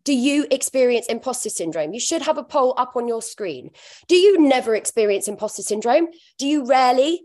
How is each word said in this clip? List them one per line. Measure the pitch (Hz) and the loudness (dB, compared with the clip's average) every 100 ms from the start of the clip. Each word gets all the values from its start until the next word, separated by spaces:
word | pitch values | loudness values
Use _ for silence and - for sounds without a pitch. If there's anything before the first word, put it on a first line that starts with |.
do | - | -2
you | 262 269 285 - | 0 2 0 0
experience | 269 - 262 247 233 - | -2 -2 0 2 2 -2
imposter | 226 262 240 220 | -6 -6 -8 -8
syndrome? | - 165 160 151 | -6 -6 -6 -6
You | 226 | -6
should | - 330 | -4 -4
have | - 294 | -2 -4
a | |
poll | - 294 254 247 | -2 0 0 0
up | 247 247 | -4 -4
on | 240 | -4
your | 226 | -6
screen. | 220 - 196 127 135 - - - - | -8 -10 -10 -10 -14 -20 -20 -20 2
Do | 359 | 6
you | 403 370 | 6 6
never | 285 254 226 214 | 4 4 2 -2
experience | - 233 208 196 208 | -2 0 0 0 -4
imposter | 202 208 - | -8 -8 -8
syndrome? | - 214 226 294 330 - _ - | -6 -4 2 2 0 -6 _ -8
Do | 277 | -2
you | 302 240 | -2 2
rarely, | 262 254 262 285 349 | 2 4 4 2 -2